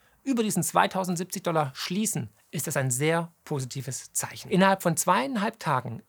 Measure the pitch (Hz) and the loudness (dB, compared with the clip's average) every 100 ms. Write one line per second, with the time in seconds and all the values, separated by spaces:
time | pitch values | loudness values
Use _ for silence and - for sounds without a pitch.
0 | _ _ 269 240 220 190 165 170 196 190 | _ _ -2 0 2 0 2 4 4 2
1 | 185 175 185 190 175 160 139 - - 185 | -2 -2 -4 -4 -2 0 0 -2 -4 -2
2 | 220 - 110 _ _ 165 - 147 131 123 | -2 -2 -6 _ _ -8 -4 0 0 2
3 | 151 170 170 _ - 147 127 139 131 - | 2 2 -2 _ -6 -6 -4 -8 -8 -10
4 | - - - - - 185 190 190 175 165 | -8 -6 -6 -8 0 4 6 4 2 0
5 | - 196 269 240 214 - - 131 117 113 | 2 2 2 0 -2 -2 -2 0 -2 -8